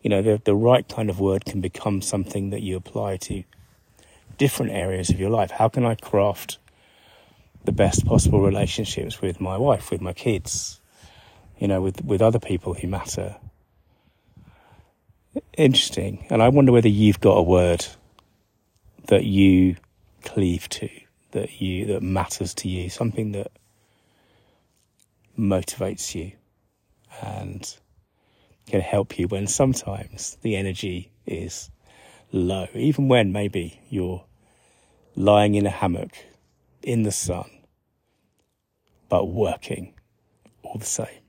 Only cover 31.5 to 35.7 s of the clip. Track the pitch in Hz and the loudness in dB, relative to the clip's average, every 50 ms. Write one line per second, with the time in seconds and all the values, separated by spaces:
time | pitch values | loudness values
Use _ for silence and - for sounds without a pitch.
31.5 | - - - - - _ _ _ _ _ - - - - _ _ - 92 90 90 | -12 -14 -18 -18 -20 _ _ _ _ _ -20 -20 -20 -20 _ _ -2 -2 0 0
32.5 | 98 95 90 - - 110 120 151 143 - 143 131 127 123 107 95 92 104 104 101 | -2 -4 -6 -8 -6 0 0 2 2 2 4 4 4 4 4 2 0 -2 -2 -2
33.5 | - 95 85 82 - _ _ _ - 98 92 90 90 90 - _ _ _ _ _ | -4 -4 -6 -6 -12 _ _ _ -4 -4 -4 -4 -6 -10 -14 _ _ _ _ _
34.5 | _ _ _ _ _ _ _ _ _ _ _ _ _ - 95 101 104 104 104 104 | _ _ _ _ _ _ _ _ _ _ _ _ _ 0 4 6 6 6 6 4
35.5 | 104 104 101 101 | 4 2 0 0